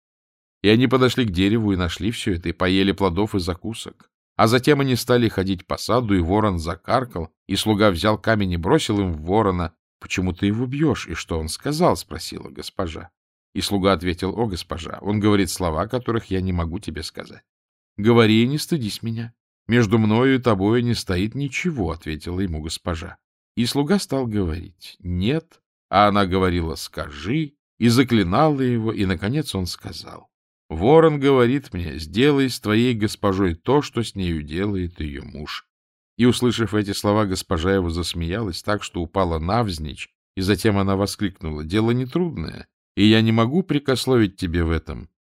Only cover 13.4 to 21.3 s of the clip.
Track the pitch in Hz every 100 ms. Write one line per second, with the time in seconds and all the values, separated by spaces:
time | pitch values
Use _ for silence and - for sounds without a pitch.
13.4 | _ 92 - 101 95 92 90 85 92 95
14.4 | 117 90 - 82 85 - 95 104 104 101
15.4 | 95 - 90 78 104 127 120 113 - 95
16.4 | 92 90 82 85 - 78 - - - -
17.4 | _ _ _ _ _ - 104 117 110 110
18.4 | 120 147 - 165 110 - 113 113 117 _
19.4 | _ _ - 120 107 113 110 110 135 131
20.4 | 123 101 101 123 120 113 - 90 107